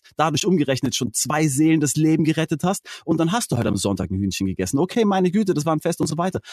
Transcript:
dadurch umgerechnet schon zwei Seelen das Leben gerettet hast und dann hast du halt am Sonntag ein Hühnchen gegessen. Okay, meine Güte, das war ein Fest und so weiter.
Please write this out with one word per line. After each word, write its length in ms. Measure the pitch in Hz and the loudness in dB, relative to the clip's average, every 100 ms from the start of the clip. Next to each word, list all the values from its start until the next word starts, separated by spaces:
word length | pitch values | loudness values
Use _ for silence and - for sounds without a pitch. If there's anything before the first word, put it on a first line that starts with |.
| _ - | _ -2
dadurch 300 | 156 143 196 | 0 0 2
umgerechnet 500 | 180 139 131 131 - | 2 2 0 -2 -2
schon 160 | 120 | -4
zwei 380 | - - 156 160 | -4 -2 0 0
Seelen 320 | 135 156 160 | 2 4 4
das 160 | 143 156 | 2 2
Leben 260 | 156 160 | 2 4
gerettet 400 | 156 160 160 151 | 2 0 -2 0
hast 240 | 180 202 - - | 0 -2 -6 -10
und 160 | - 165 | -2 0
dann 140 | 165 | 0
hast 180 | 226 - | 0 -2
du 60 | 117 | -2
halt 100 | 104 | 0
am 80 | 95 | 0
Sonntag 340 | 98 95 92 | 0 -2 -2
ein 80 | 95 | -2
Hühnchen 300 | 98 - 95 | -2 -2 -4
gegessen. 320 | 92 92 139 | -2 -2 0
Okay, 240 | 180 240 | 0 2
meine 260 | 208 190 180 | 2 2 2
Güte, 240 | 196 196 | 2 0
das 120 | 170 156 | 0 0
war 100 | 156 | -2
ein 60 | |
Fest 180 | 165 170 | -2 -2
und 80 | 175 | -4
so 100 | 156 | -2
weiter. 220 | 185 - - | -4 -4 -10